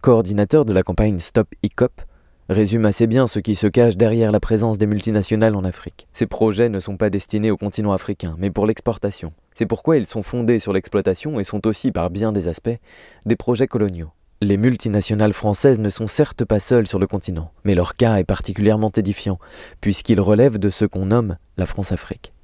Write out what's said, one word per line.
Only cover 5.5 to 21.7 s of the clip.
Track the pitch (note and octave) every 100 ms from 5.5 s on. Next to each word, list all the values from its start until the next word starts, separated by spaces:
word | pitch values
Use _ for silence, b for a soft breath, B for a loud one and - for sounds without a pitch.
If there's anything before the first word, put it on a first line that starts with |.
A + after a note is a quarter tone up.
| G#2
en |
Afrique. | F#2 - - - -
Ces | - A2+
projets | - A2 G2+ A#2+
ne | G2+
sont | G2+ G2
pas | G#2+
destinés | G2 - A2 A2
au | G2+
continent | G#2 - G#2
africain, | F#2+ - G#2 F2 D#2+
mais | G2
pour | F#2 G#2+
l'exportation. | A2 - A2+ G2+ - E2 - _ -
C'est | A#2
pourquoi | A2+ - D#3+
ils | G2+
sont | A2+
fondés | G2+ B2 A#2 A#2
sur | -
l'exploitation | F#2+ - G#2 G2 F#2 D3+ C#3+
et | G2
sont | G#2 A2
aussi, | G#2+ C3
par | F2+ E2+
bien | F2+ A2
des | G#2 F2
aspects, | E2 - A#2 b b b b -
des | A2
projets | - A#2 C3
coloniaux. | A#2 G2+ F2 D#2+ _ _ _
Les | G2+ G2
multinationales | A#2+ A#2+ A2+ G#2 - G#2 G#2+
françaises | G2+ G#2+ G2+ C#3+ A#2+
ne | G#2+
sont | - A2
certes | - D3+ -
pas | A2+ G#2+
seules | - B2 G#2
sur | G2
le | F#2+
continent, | G2+ - E2 E2 _
mais | G2+ F#2
leur | F2 -
cas | A#2 G#2
est |
particulièrement | F2 G2 - G2 G#2 G#2+ G#2+
édifiant, | G2 G2 G2+ - F#2 B B B B
puisqu'il | G#2+ G2 - G#2+
relève | F#2+ G#2 C3+ A2
de | G2+
ce | -
qu'on | G#2+ F#2+ F#2+
nomme | A#2 A2 - _ -
la |
France-Afrique. | F2+